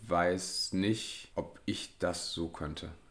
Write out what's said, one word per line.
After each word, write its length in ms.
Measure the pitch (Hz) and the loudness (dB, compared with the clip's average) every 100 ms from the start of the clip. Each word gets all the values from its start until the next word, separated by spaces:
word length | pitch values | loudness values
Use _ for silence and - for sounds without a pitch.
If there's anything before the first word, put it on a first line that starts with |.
| - | 0
weiß 640 | 85 87 92 - - - | 4 6 4 0 0 2
nicht, 580 | 95 101 113 - - - - | 4 4 2 -2 -10 -6 -6
ob 240 | - - - | -6 -6 -6
ich 320 | 104 - - | -4 -8 -2
das 340 | 87 85 - | -2 0 -4
so 160 | - 85 | -4 -4
könnte. 400 | - 76 76 82 - - | -4 -6 -6 -10 -12 -6